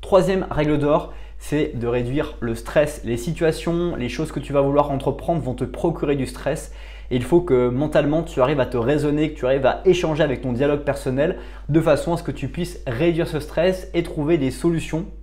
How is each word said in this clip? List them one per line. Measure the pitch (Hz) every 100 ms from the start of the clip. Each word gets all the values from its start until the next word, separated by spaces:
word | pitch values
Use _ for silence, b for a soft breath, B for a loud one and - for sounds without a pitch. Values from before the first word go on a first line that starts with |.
Troisième | - 190 175 190 -
règle | - 151 147
d'or, | 143 156 - B B B
c'est | - 147 151 131
de | 117
réduire | 120 117 139 - -
le | 120 113
stress. | - 165 147 -
Les | - 117
situations, | - 160 165 160 - 170 175 135
les | 120
choses | - 156
que | -
tu | 139
vas | 139
vouloir | 139 143 143
entreprendre | 135 139 135 - 170
vont | 123
te | 120
procurer | 127 - 170 160 147 143
du | 127
stress. | - - 156 - B B B B
Et | 127
il |
faut | 120 170
que | 175 123 123
mentalement, | 123 151 156 143 147
tu | 165 -
arrives | 127 147
à | 123
te | 127
raisonner, | 117 147 147 147 151
que | 151
tu | 127
arrives | 135 127
à | - 190
échanger | 175 165 151
avec | 156 120
ton | 131
dialogue | 120 143 147
personnel | 143 135 - 127 156 185 B B B
de | 151
façon | 165 143 -
à | 170
ce |
que | -
tu | 131 131
puisses | - 170 - -
réduire | 117 170 165 165
ce | 156
stress | - - 175 185 -
et | 170
trouver | 165 - 147 170
des | 135
solutions | 131 170 165 - 156 196 -